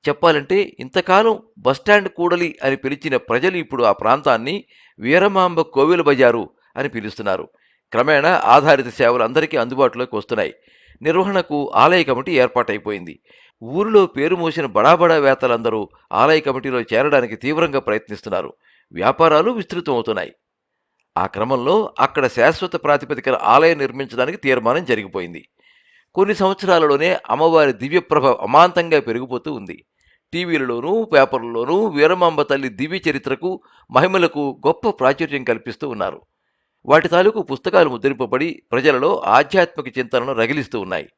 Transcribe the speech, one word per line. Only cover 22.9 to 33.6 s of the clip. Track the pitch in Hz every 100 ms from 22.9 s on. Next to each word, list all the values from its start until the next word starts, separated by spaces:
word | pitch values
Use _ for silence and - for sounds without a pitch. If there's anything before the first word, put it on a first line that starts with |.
| 147 139 135 135 127
ఆలయం | - 127 160 151
నిర్మించడానికి | 135 127 135 120 127 185
తీర్మానం | 139 123 113 147
జరిగిపోయింది. | 160 110 98 95 87 82 _ _ _ _ _ _ _
కొన్ని | - 202
సంవత్సరాలలోనే | 208 190 190 185 170 151 139 165 180 -
అమ్మవారి | 127 165 165 143
దివ్యప్రభ | 107 139 175 175 147 135
అమాంతంగా | 120 104 143 175 180 170 151
పెరిగిపోతూ | 120 113 127 123 160
ఉంది. | 131 95 - _ _ _ _ _
టీవీలలోనూ, | 170 180 160 127 120 143 220
పేపర్లలోనూ | 220 147 131 127 117 117 123 180 220
వీరమాంబ | 147 156 180 175 151
తల్లి | 143 139 131
దివ్య | 101 151 185 165
చరిత్రకు, | 139 - 131 180 185